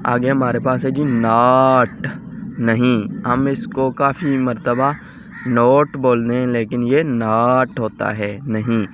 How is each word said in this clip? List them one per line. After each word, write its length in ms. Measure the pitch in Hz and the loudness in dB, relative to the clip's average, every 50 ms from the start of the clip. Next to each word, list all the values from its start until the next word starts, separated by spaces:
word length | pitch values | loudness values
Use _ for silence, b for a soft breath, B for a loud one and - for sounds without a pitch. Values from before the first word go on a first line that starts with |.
| - | 0
آگے 280 | - 123 123 123 127 | 0 0 0 2 0
ہمارے 280 | 135 135 131 123 117 120 | 0 2 0 0 -2 -2
پاس 260 | 113 135 127 127 - | 0 0 0 0 0
ہے 60 | 131 | -2
جی 120 | 131 139 147 | -2 -2 -2
ناٹ، 1040 | 147 127 117 113 113 113 117 120 123 127 131 131 131 131 127 123 - - - - - - - - - - - - - - | 0 0 0 2 4 4 4 6 6 6 6 6 4 4 4 2 0 -2 -8 -8 -8 -8 -8 -14 -14 -14 -12 -12 -12 -8
نہیں۔ 720 | - 120 113 113 113 123 127 123 113 104 104 - - - | -4 0 0 0 2 2 2 2 2 0 -4 -8 -8 -4
ہم 180 | 117 123 127 135 | -2 0 0 0
اس 220 | 139 139 131 - | 0 -2 -2 -4
کو 240 | - - - 135 131 | -6 -4 -2 -2 -2
کافی 460 | 123 - 143 139 139 - - 151 139 | 0 0 0 0 0 -2 -2 -2 0
مرتبہ 540 | 135 127 127 117 110 - 127 120 123 131 139 147 147 B B B B B B B - - | 0 0 -2 -2 -2 -2 -2 0 0 0 -2 -2 -4 B B B B B B B -12 -6
نوٹ 520 | 127 123 117 117 123 131 143 147 147 - | -2 0 2 4 4 6 4 4 2 -2
بولتے 380 | 143 131 131 123 117 117 117 120 | -2 0 2 2 2 0 -2 -2
ہیں، 120 | 127 127 | -2 0
لیکن 360 | 127 120 120 113 107 117 120 120 | 0 0 -2 -2 -2 -4 -4 -2
یہ 200 | 120 127 147 165 | 0 2 0 0
ناٹ 760 | 156 131 117 113 110 110 113 117 123 127 127 127 123 - - | 0 -2 -2 0 0 2 2 4 4 4 2 2 0 -2 -6
ہوتا 380 | 120 110 - - 104 104 107 | -6 -6 -4 -4 -4 -4 -2
ہے، 220 | 107 107 101 104 110 135 | -4 -4 -6 -6 -8 -6
نہیں۔ 420 | 139 110 110 110 120 117 113 104 95 | -4 -4 -4 -2 0 0 0 -2 -2